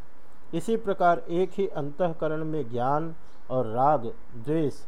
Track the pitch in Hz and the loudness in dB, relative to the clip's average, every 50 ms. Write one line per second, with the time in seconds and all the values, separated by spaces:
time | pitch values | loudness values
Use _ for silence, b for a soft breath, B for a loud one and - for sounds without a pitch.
0 | - - - - - - - - - - - 170 160 226 226 220 220 196 190 196 | -4 -4 -4 -4 -4 -4 -4 -4 -4 -2 -2 -2 0 0 0 0 2 0 2 4
1 | 180 175 170 165 170 175 170 175 190 185 - 196 196 - - 165 139 143 147 - | 4 4 4 4 2 0 0 0 0 0 0 0 0 0 0 -2 -2 -2 0 0
2 | 180 170 160 - 165 156 156 156 160 156 156 156 131 113 120 117 120 135 147 151 | 0 0 0 0 0 0 0 0 -2 -2 -2 -2 -2 -2 -2 0 0 2 2 0
3 | 165 165 160 b b b b b b - 127 131 120 110 110 120 131 147 156 127 | 0 -2 -4 b b b b b b -2 0 0 0 0 2 4 4 4 4 4
4 | 113 110 - - - - 127 120 113 143 156 165 156 131 - - - | 2 -2 -4 -4 -4 -4 -4 -4 -2 0 2 2 2 2 0 -2 -4